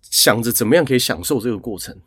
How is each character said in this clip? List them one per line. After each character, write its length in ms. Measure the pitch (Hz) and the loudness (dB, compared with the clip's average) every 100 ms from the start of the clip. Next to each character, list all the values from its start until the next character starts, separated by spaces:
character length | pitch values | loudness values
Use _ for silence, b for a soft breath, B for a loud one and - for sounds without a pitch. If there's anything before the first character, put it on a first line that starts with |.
想 400 | - - - 113 | -4 0 2 2
着 100 | 113 | 0
怎 140 | - 107 | 0 4
么 100 | 165 | 4
样 100 | 135 | 4
可 100 | 127 | 0
以 40 | |
享 240 | - 85 | 0 -4
受 160 | 92 135 | -2 -2
这 100 | 117 | -2
个 80 | 104 | -6
过 200 | 117 95 | -6 -10
程。 180 | - - | -12 -18